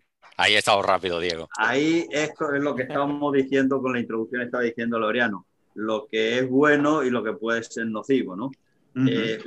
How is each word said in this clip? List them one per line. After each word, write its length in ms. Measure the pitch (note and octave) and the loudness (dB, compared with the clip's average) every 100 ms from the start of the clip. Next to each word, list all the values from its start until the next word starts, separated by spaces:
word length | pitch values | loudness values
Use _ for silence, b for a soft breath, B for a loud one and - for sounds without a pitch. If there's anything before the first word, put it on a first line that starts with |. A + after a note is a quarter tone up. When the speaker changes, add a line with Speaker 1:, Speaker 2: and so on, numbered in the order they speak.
| _ _ - - | _ _ -10 0
Speaker 1:
Ahí 180 | F#2+ G#2 | 4 4
he 20 | |
estado 240 | A#2 G2+ | 4 2
rápido, 380 | F#2+ F#2 F2+ E2+ | 4 0 0 -2
Diego. 300 | F2 E2 D#2+ - | -2 -4 -6 -2
Speaker 2:
Ahí 480 | A2 C3 D#3 E3 E3 | 0 2 2 0 0
es 200 | D3 D3+ - | -4 -4 -4
co-, 180 | D#3 | -4
es 80 | C#3 | -2
lo 140 | C#3+ B2 | -2 -4
que 80 | |
estábamos 500 | B2+ C#3+ C#3+ D3 C#3+ | -4 -2 -2 -2 0
diciendo 480 | C#3 C3+ C3+ C3+ C3+ | 0 2 2 2 0
con 120 | C3 | -2
la 60 | B2 | -2
introducción, 420 | A2+ A2+ A2+ B2 | -2 -4 -4 -6
estaba 220 | A#2+ B2 | -4 -2
diciendo 360 | A#2 A#2 A#2 A#2 | -2 -2 -2 0
Laureano, 460 | G#2+ A#2 A#2+ F#2+ - _ _ - | 0 0 0 -2 -12 _ _ -8
lo 320 | G#2+ A2 - | -4 -4 -2
que 300 | A2 A2 B2 | -2 0 0
es 100 | C3 | 2
bueno 540 | C3 D3 D3 D3 D#3 | 4 6 6 4 2
y 60 | B2+ | 0
lo 140 | A#2+ | 0
que 100 | G#2+ | -2
puede 300 | G2+ A2+ A2+ | -4 -2 -2
ser 240 | A2+ A#2+ A2+ | -4 -6 -6
nocivo, 480 | G#2+ G#2+ C3+ F#2+ F#2 | -4 0 0 0 -6
¿no? 100 | C3+ - _ _ _ B2+ | -8 -10 _ _ _ 0
Speaker 3:
Ujú. 120 | C3 | 2
Speaker 2:
Eh, 300 | A2+ A2+ A2 | 2 0 -4